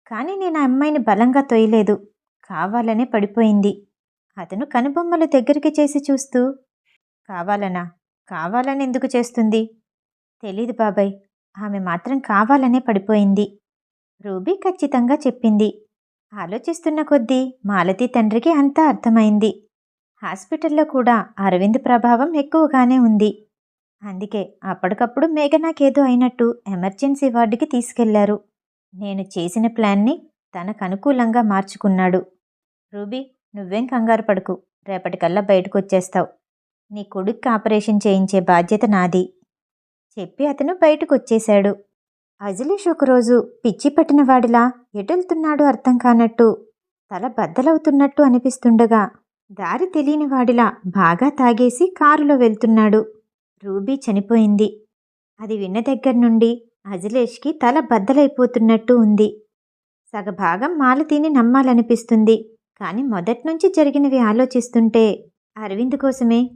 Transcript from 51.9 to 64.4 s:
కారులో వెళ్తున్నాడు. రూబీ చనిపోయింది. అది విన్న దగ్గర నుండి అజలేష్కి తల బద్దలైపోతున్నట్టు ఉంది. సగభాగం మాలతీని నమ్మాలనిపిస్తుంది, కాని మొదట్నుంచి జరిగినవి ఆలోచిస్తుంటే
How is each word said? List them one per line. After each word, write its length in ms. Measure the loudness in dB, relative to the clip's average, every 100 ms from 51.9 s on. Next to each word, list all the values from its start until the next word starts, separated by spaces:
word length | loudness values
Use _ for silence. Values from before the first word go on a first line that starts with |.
| 2
కారులో 360 | 2 4 2 4
వెళ్తున్నాడు. 760 | 2 2 2 4 4 2 0 -10 _ _ _ _
రూబీ 300 | -10 -6 -4
చనిపోయింది. 840 | -4 -2 -4 0 2 4 2 0 -4 _ _ _ _ _ -18
అది 160 | -10 -8
విన్న 240 | -6 -4
దగ్గర 340 | -4 -2 0
నుండి 500 | 2 4 4 2 0 -10 _ -12
అజలేష్కి 640 | -10 -4 -2 -2 -4 -8
తల 280 | -2 0 0
బద్దలైపోతున్నట్టు 1120 | 0 0 2 2 2 2 0 2 2 2 2
ఉంది. 480 | 2 4 2 0 -2 _ _ _ _ _ _ _
సగభాగం 720 | -12 -10 -4 -4 -2 -4 -2
మాలతీని 500 | 0 0 0 -2 0
నమ్మాలనిపిస్తుంది, 1200 | 2 2 2 4 2 2 -2 0 2 4 2 -2 _ _ _
కాని 220 | -10 -6
మొదట్నుంచి 720 | -4 -4 -4 -4 -6 -2 0 2
జరిగినవి 420 | 2 2 0 2
ఆలోచిస్తుంటే 1080 | 2 2